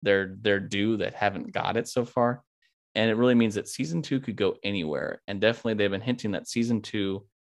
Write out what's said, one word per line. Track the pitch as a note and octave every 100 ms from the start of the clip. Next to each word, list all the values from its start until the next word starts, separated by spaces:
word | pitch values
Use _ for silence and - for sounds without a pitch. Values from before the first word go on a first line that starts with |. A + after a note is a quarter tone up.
their, | G2+ G2 F#2+ F#2+
their | G#2+ G2
due | F#2 G2 G#2 G#2+
that | F#2+
haven't | - G#2 G2 -
got | - F2 A2
it | A#2
so | B2+ A#2
far. | B2+ A#2+ B2 _ _ _ _ _ A2
And | A2+
it | A2
really | B2 A#2+
means | A2+ G2+
that | -
season | - D3 -
two | - C3+
could | B2+ G2+
go | G2 -
anywhere. | G2 G2+ D2+ C#2+ D2+ - -
And | G2
definitely | G#2+ A#2 A#2 G#2+
they've | G2+
been | G2
hinting | A2+ B2 G#2+
that | F#2+ -
season | A#2+ A#2 A2+
two | G2+ G#2+ G2 F#2+ - _